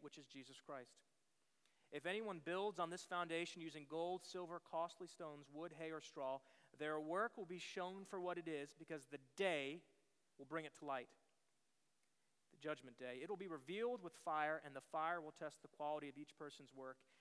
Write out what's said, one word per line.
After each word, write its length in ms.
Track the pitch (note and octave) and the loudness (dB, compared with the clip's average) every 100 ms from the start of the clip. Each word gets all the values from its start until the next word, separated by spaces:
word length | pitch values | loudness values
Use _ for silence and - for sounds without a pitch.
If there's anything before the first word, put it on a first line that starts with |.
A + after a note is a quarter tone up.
which 160 | D3 - | -12 -12
is 100 | C#3 | -12
Jesus 340 | C#3 B2+ C3 | -12 -12 -12
Christ. 360 | - C#3 B2 - _ _ _ _ _ _ _ _ _ | -6 -6 -6 -14 _ _ _ _ _ _ _ _ _
If 160 | D3 D3 | -2 2
anyone 340 | G3+ A3 F3+ | 2 2 0
builds 380 | D3 F3+ G#3 F3+ | 2 4 4 4
on 100 | E3+ | 2
this 160 | F3 | 2
foundation 560 | - F3+ E3+ E3 E3+ - | 0 2 4 4 2 -2
using 240 | E3 D3+ | -6 -6
gold, 400 | C#3 D#3+ E3+ F#3 | -2 2 2 2
silver, 360 | - F3+ F3 E3+ | -2 -4 -2 -4
costly 460 | - E3 E3+ - F3+ | -2 2 2 0 -10
stones, 440 | - E3 D3 C#3 | -6 -6 -6 -8
wood, 240 | D3 E3+ | -4 -4
hay, 160 | E3 D#3+ | -2 -2
or 100 | D#3 | -2
straw, 400 | - - C3+ C3+ - - - - | -4 -2 0 0 -4 -18 -20 -2
their 200 | D3+ D#3 | 2 2
work 380 | D#3 F3 A3+ - | 4 4 4 2
will 80 | |
be 140 | F3 F3+ | -4 -4
shown 460 | - - F3+ F#3+ F#3+ | -4 0 -2 -2 -4
for 120 | G3 | 0
what 200 | F3+ F3 | 2 2
it 100 | E3 | 0
is, 240 | D3+ C#3+ | -2 -2
because 320 | - D#3+ D#3 C3+ | -8 -6 -6 -4
the 140 | C#3+ C3+ - | -8 -8 4
day 460 | G3 D#3 C3+ E3 - _ _ _ _ - | 6 6 4 0 -8 _ _ _ _ -16
will 80 | C#3 | -2
bring 180 | D#3+ | 0
it 100 | D3+ - | 0 -4
to 100 | C#3+ | 0
light." 240 | C3+ A#2 - _ _ _ _ _ _ _ _ _ _ _ _ _ | 0 0 -10 _ _ _ _ _ _ _ _ _ _ _ _ _
The 40 | - | -8
judgment 380 | D3+ D3+ C3 A#2 | -2 -2 -4 -8
day. 240 | B2+ B2+ | -6 -4
"It 80 | E3 | -4
will 80 | G3 | -4
be 120 | F#3+ | -2
revealed 540 | D#3 C3 F#3+ A#3 B3 | -4 -2 0 0 0
with 120 | F3 | -4
fire, 440 | - - D#3 D3+ D#3 | -6 0 4 4 2
and 100 | D3 | -2
the 60 | C3+ | -8
fire 400 | - D#3+ D#3+ F3 | -2 2 4 2
will 120 | D#3 | 0
test 280 | - D#3 - | -6 -6 -6
the 80 | - | -14
quality 400 | - D3 D3+ D3 | -4 0 0 -2
of 80 | C3+ | -8
each 180 | D3 - | -12 -10
person's 360 | D3 - C3+ | -10 -10 -14
work. 260 | C3+ C3 C3 - - | -8 -8 -8 -16 -20